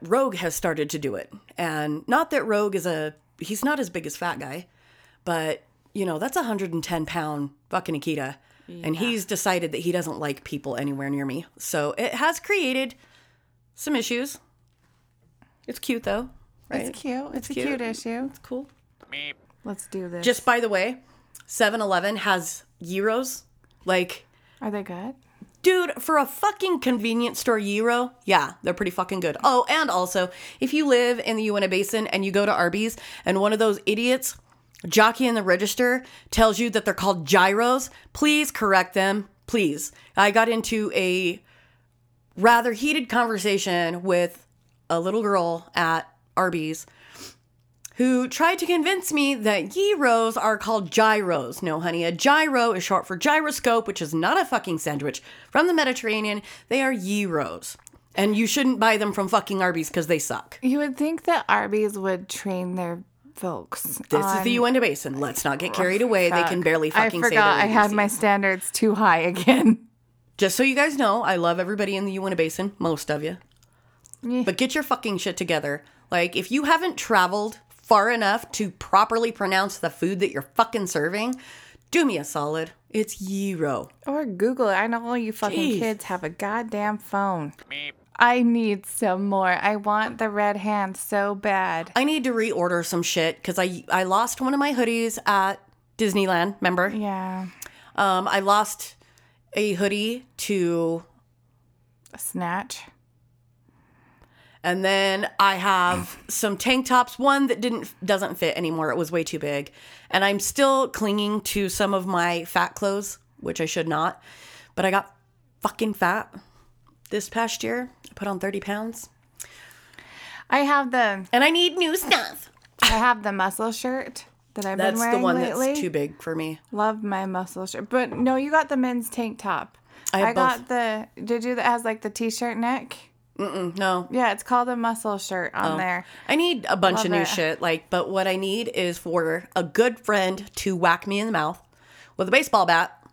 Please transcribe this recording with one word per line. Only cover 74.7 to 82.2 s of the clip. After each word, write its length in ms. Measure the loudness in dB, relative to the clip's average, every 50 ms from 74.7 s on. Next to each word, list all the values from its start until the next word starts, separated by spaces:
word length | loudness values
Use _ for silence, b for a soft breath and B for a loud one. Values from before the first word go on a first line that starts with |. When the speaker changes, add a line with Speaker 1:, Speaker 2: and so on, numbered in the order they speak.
| 0
Speaker 1:
your 100 | -4 -2
fucking 360 | -2 -2 -2 -2 -4 -4 -2
shit 180 | -4 -4 -4
together. 460 | -4 -2 0 0 0 0 -4 -6 -6 b b b b b b
Like, 260 | 0 0 0 0 -2
if 160 | -4 -4 -2
you 120 | -2 0 2
haven't 340 | 2 2 2 2 -2 -4
traveled 640 | -6 -4 2 2 4 4 2 0 -2 -4 -4 -8 -12 _ _ -20 _
far 280 | _ 6 6 6 6 4
enough 400 | 2 2 2 2 0 0 -2 -6 -6
to 180 | -4 -4 -4
properly 580 | -4 -10 -4 4 6 6 6 6 2 0 0 -2
pronounce 460 | -2 -2 -2 0 2 2 2 0 -2
the 120 | -4 -6 -6
food 300 | -4 -2 -2 -2 0 0
that 100 | -2 -2
you're 180 | -2 -4 -8 -4 0
fucking 320 | 0 0 2 0 -6 -6
serving, 480 | -2 -2 0 0 0 -2 -2 -4 -4 -6 -8 B B B B B B B B B _
do 140 | 2 2 2
me 120 | 2 2
a 60 | -2